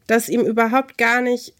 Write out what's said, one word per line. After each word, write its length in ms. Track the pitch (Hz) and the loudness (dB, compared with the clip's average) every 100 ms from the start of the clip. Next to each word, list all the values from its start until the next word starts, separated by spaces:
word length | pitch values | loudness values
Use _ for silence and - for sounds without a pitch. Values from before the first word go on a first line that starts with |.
| - | -2
dass 220 | 226 - | -2 0
ihm 140 | 233 | 0
überhaupt 560 | 233 226 226 254 269 - | 0 0 2 0 -2 -2
gar 220 | 233 240 | 0 2
nicht, 320 | 247 247 - | 0 -2 -6